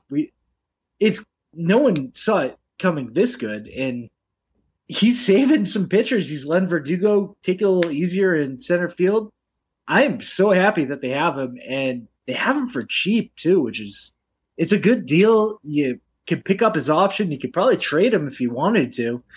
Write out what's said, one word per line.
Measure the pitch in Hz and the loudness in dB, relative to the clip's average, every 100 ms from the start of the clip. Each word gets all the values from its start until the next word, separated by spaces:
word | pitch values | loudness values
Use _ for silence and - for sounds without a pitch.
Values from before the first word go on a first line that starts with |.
| - | -6
We, | 143 - _ _ _ _ _ _ - | -4 -4 _ _ _ _ _ _ 0
it's, | 214 - - _ _ | 0 0 -6 _ _
no | 160 170 214 | -6 0 4
one | 277 165 131 | 4 2 -4
saw | - - 202 | -6 0 0
it | 131 - _ - | 0 -6 _ -4
coming | 185 156 120 | -2 -2 -2
this | 120 240 - | 0 0 -2
good, | 110 107 110 | -8 -8 -10
and | - 131 120 117 _ _ _ _ _ _ _ - | -8 -6 -6 -10 _ _ _ _ _ _ _ -12
he's | - 220 240 - | 0 2 2 4
saving | 196 269 311 196 | 4 4 2 2
some | 214 180 | -2 0
pitchers. | 185 - 240 143 | 0 2 -2 -2
He's | 147 139 | -6 -2
letting | 170 185 | 0 0
Verdugo | 170 139 180 208 208 196 - | -2 -2 -2 2 2 -2 -6
take | - 180 | -4 0
it | 202 | 2
a | |
little | 185 170 | 2 0
easier | 143 175 180 190 165 | -2 -2 0 0 0
in | 139 131 | -2 -6
center | - 175 175 | -2 -2 -2
field. | - 180 214 214 _ _ _ _ _ - | -2 0 0 -2 _ _ _ _ _ 0
I | 180 | 2
am | 277 127 | 2 0
so | - - 202 | -4 0 4
happy | 185 196 214 135 | 4 4 2 -2
that | 139 | -4
they | 127 | -4
have | 139 165 139 | -2 -2 -2
him, | 131 123 - | -6 -8 -8
and | 135 135 123 113 _ - | -4 -4 -4 -10 _ -10
they | |
have | 123 220 285 | -4 -2 -2
him | 247 | -2
for | 135 | -6
cheap | 107 - 175 226 - - | -6 -4 0 0 -2 -4
too, | 156 185 | 0 2
which | 120 104 | 2 -4
is | 104 101 - _ _ _ _ - | -10 -10 -12 _ _ _ _ -6
it's | 165 | 0
a | 202 | 2
good | 180 240 143 | 2 0 2
deal. | 156 214 220 214 208 | 4 4 4 2 -4
You | 147 147 135 120 _ _ - | -4 -2 0 -2 _ _ -6
could | 165 | -4
pick | - 196 | -2 2
up | 220 165 | 2 2
his | 127 | 0
option. | 156 196 - 196 | 2 2 0 -4
You | 139 | -4
could | 131 | -6
probably | - 143 - | 0 2 2
trade | - 147 226 | 0 0 2
him | 214 147 | 0 -6
if | - | -4
you | 123 | -4
wanted | 120 165 226 123 | -2 0 2 0
to, | - 117 120 - | -2 -4 -4 -10